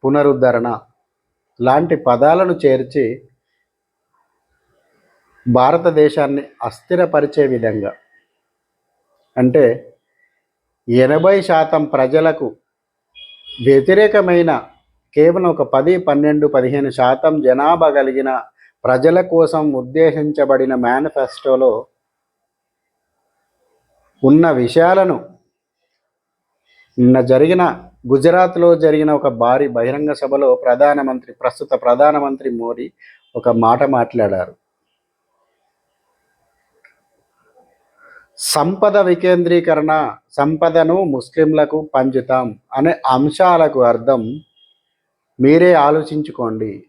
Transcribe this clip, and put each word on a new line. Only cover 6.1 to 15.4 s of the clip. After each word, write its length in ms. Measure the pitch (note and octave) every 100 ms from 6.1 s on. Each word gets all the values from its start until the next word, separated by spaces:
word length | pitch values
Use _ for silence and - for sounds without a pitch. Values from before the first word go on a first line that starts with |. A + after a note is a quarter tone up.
| D#3 C#3+ C#3 C#3 _ A#2
అస్థిరపరిచే 800 | - _ F3+ F3 D3+ C#3+ D3+ C#3
విధంగా, 400 | B2+ A2+ G#2+ G2 - _ _ _ _ _ _ _ _ _ _ _ _ _ -
అంటే 280 | B2+ C#3 B2+ A#2+ - _ _ _ _ _ _ _ _ _ -
ఎనభై 460 | A#2+ C3 D#3 F3 G3 F3+
శాతం 340 | D#3+ D#3 D#3+ D3+
ప్రజలకు 540 | C3+ C3 D3+ D#3+ D3+ B2+ - _ _ _ _ _ _ - - - - B2
వ్యతిరేకమైన, 840 | C#3 C#3 F#3+ G#3 G#3 F#3 F3 E3+ C3+ - _ _ _ _ -
కేవలం 320 | D#3 F3